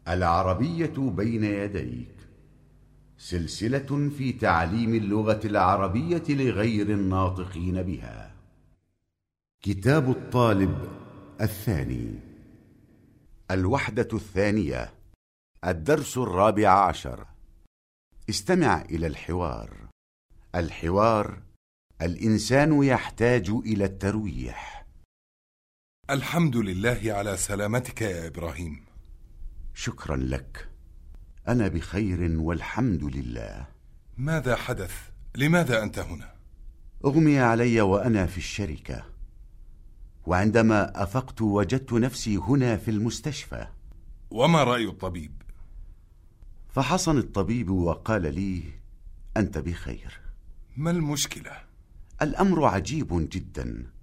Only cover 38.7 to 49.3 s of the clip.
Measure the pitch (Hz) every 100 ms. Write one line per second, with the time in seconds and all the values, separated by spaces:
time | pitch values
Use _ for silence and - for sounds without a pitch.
38.7 | 71 - 58 - - - - - - -
39.7 | - - - - - - 90 107 113 113
40.7 | 107 95 - 98 131 127 - 110 101 98
41.7 | 131 135 117 127 127 113 101 - 139 123
42.7 | 110 - 107 117 - 156 147 - 57 -
43.7 | - - - - - - 110 143 165 123
44.7 | 120 104 - 95 87 73 - - - -
45.7 | - - - - - - _ - - -
46.7 | - 131 180 160 147 - 101 92 120 92
47.7 | 95 85 78 - 110 78 76 98 90 -
48.7 | - - - - - -